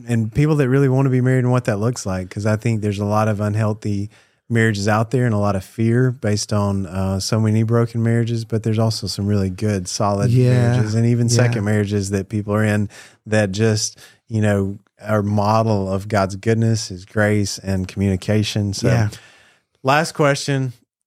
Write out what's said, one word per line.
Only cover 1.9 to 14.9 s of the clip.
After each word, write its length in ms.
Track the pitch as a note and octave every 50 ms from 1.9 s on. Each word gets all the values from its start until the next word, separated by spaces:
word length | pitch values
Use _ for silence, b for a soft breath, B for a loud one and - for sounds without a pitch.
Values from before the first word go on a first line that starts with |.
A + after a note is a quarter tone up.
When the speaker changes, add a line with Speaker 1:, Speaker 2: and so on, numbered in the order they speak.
| B2+ - -
Speaker 1:
like. 240 | G2+ F#2 F#2 F2+ F#2
'Cause 160 | - G#2 G2+
I 100 | A2 G#2+
think 260 | G#2+ - A#2+ A2+ G#2+
there's 180 | G2+ G#2 G2+ G2+
a 60 | G#2
lot 220 | G2+ G#2 G#2+ A2
of 140 | A2 G#2+ G2
unhealthy 680 | G#2+ G#2 G#2 A2 A2 G#2+ G#2+ G#2+ - G#2+ G#2 G2 G2+ G#2+ b b b b b b b -
marriages 380 | A2+ A#2 A2+ A2+ G#2+ G2+ G2
out 240 | A2 G#2+ A2 A2+ A2
there 140 | - B2+ B2
and 80 | A#2+ G#2+
a 20 |
lot 180 | G#2 G2+ G2+ G2
of 80 | F#2 -
fear 460 | - - - A2+ A2+ A2+ B2 B2+ B2+
based 420 | A#2+ - - G#2+ G#2 G#2 - - A2
on, 320 | G#2 G2+ G2+ G2 G2 G2
uh, 340 | - F2+ F#2+ F#2+ F#2+ G2 G2
so 200 | - - A#2 A2
many 240 | A2 G#2+ G#2+ A2 A2+
broken 380 | A2 A#2 A#2 A#2 A2+ - A#2
marriages, 440 | A2+ A#2 A#2 A#2 A#2 A2+ A#2 A2+ A2+
but 180 | - A#2 G#2+ G#2+
there's 160 | A#2 G#2+ A2
also 260 | A2+ A2 G#2+ - -
some 180 | F#2+ - - G2
really 220 | G2+ G#2 G2+ F#2+ F#2+
good, 380 | F2+ F#2 A2 G#2+ G#2 F#2+ F2+ -
solid 420 | - - A2 G2+ G2+ G2+ G2+ B2
Speaker 2:
Yeah. 200 | A#2+ B2+ B2+ B2
Speaker 1:
marriages 440 | B2 B2 A#2+ A#2+ A#2+ B2 A2 G#2+ G#2+
and 100 | A2+ A#2
even 220 | A#2 A#2+ A#2 A#2+
Speaker 2:
Yeah. 80 | A#2 A#2+
Speaker 1:
second 280 | A#2+ B2 A#2+ A#2+ A2+ G2+
marriages 460 | G#2 G#2+ G#2 G#2 G2 G#2 G#2 G2 G2
that 180 | G2+ G2 F#2 -
people 240 | - G#2 G#2 G#2+ G#2
are 100 | G#2+ G#2+
in 240 | G#2 G#2 G#2 G#2 G2 B B B B B B _
that 260 | G#2+ G#2+ G#2+ G#2+ F#2+
just, 460 | F#2 G2+ A2+ A2 A2 G#2+ - - B B B B B B B -
you 100 | A#2 G#2+
know, 360 | G#2+ G#2 G2+ G2+ G2 G2 G2+ - - _